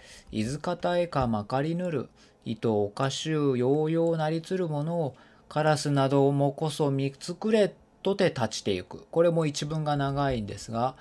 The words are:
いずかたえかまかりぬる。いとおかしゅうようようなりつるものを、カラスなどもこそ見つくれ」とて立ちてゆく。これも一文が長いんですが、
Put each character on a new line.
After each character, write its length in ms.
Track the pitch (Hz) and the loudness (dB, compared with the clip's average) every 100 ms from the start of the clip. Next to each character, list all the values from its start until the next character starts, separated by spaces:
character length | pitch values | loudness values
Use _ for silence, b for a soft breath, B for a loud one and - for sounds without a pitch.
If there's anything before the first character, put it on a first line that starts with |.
| B B B | B B B
い 120 | 110 | -6
ず 140 | 110 147 | -4 -4
か 200 | 175 175 | -6 -4
た 200 | 180 175 | 0 0
え 80 | 170 | 0
か 220 | 147 123 | 0 0
ま 160 | 107 | 0
か 180 | 101 131 | -2 -2
り 140 | 151 170 | -2 -2
ぬ 160 | 180 | -4
る。 180 | 147 - b b b | -4 -6 b b b
い 120 | - 110 | -10 -4
と 280 | 120 107 | 0 2
お 60 | 101 | 0
か 220 | - 135 | 0 -2
し 160 | 139 156 | -2 -2
ゅ 240 | 156 143 | 0 2
う 60 | 123 | 2
よ 240 | 123 147 | 2 2
う 80 | 156 | 2
よ 200 | 165 165 | 0 0
う 60 | 165 | 0
な 140 | 156 | 0
り 100 | 165 | -2
つ 160 | 165 190 | -4 -4
る 100 | 175 | -2
も 160 | 147 | -2
の 120 | 151 170 | -2 -2
を、 140 | 147 B B B _ | -4 B B B _
カ 140 | 147 | 0
ラ 160 | 156 147 | 2 2
ス 140 | 147 | 2
な 180 | 139 135 | 2 4
ど 220 | 139 139 | 6 4
も 220 | 143 143 | 4 0
こ 180 | 143 160 | 0 -4
そ 180 | 151 147 | 0 0
見 220 | 139 135 | 0 -2
つ 240 | 139 - 175 | -6 -10 -6
く 160 | 214 | 0
れ」 200 | 220 196 - _ _ | 2 2 0 _ _
と 140 | 190 196 | -2 2
て 140 | 180 | 2
立 180 | 131 113 | 2 -2
ち 120 | - | -2
て 100 | - | -2
ゆ 100 | 92 | -4
く。 220 | - 80 - | -4 -16 -4
こ 100 | 165 | 2
れ 80 | 170 | 4
も 160 | 165 156 | 4 0
一 200 | 143 147 | -2 -6
文 180 | 156 | -4
が 120 | 151 147 | -2 0
長 360 | 139 139 143 | 0 0 -2
い 100 | 127 | -2
ん 60 | 104 | -4
で 100 | 104 | -10
す 140 | - | -8
が、 240 | 113 123 B | -2 -2 B